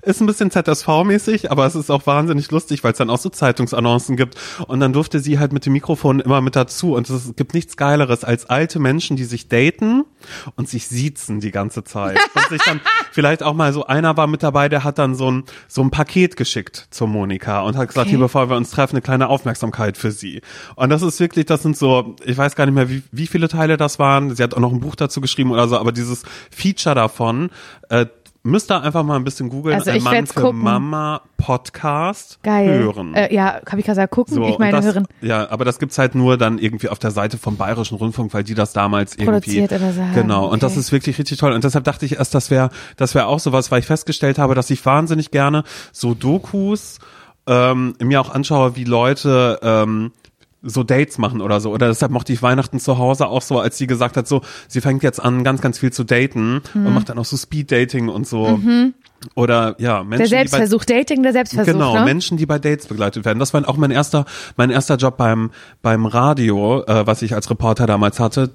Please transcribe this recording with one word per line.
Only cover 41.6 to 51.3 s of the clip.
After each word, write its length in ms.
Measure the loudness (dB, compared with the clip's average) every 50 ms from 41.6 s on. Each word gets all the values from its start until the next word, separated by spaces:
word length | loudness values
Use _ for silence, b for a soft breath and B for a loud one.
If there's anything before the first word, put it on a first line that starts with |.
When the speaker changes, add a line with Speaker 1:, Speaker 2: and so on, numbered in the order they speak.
| 0
Speaker 1:
deshalb 200 | 0 0 0 0
dachte 220 | -2 -4 -4 -4
ich 100 | -4 -2
erst, 180 | -2 -2 0 0
das 160 | 0 0 2
wär, 200 | 2 2 2 0 B B B B B
das 180 | B -2 0 2
wär 140 | 2 2 2
auch 120 | 0 0
sowas, 300 | 0 0 0 0 0 2
weil 100 | 0 0
ich 60 | 0
festgestellt 520 | 0 -2 -2 -2 -4 -4 -2 0 0 2 2
habe, 160 | 2 2 2
dass 160 | 2 0 0
ich 160 | -2 -2 0
wahnsinnig 440 | 2 2 2 2 2 0 -2 -2 -2
gerne 320 | 0 0 2 2 2 0 -2 B B B B B
so 220 | B -4 -2 -2 -2
Dokus, 840 | 0 0 0 0 0 -2 -4 -4 -2 0 0 -2 -2 -4 -10 -20 -20 B B B B B B B B -2
ähm, 480 | 2 2 4 4 4 2 2 0 -2 -2 -2
mir 200 | 0 2 2 2
auch 100 | 2 0
anschaue, 460 | -2 -4 -2 0 2 2 2 2 0
wie 80 | -2 -2
Leute, 760 | 0 2 2 2 2 0 0 2 2 4 4 4 2 0 0
ähm, 500 | 0 2 2 4 2 2 0 -2 -4 -6 -8 _ _ -20 _ _ _ _ _ _
so 200 | -12 -6 -4 -2
Dates 340 | 0 2 2 2 2 0 -2
machen 240 | -2 -2 -2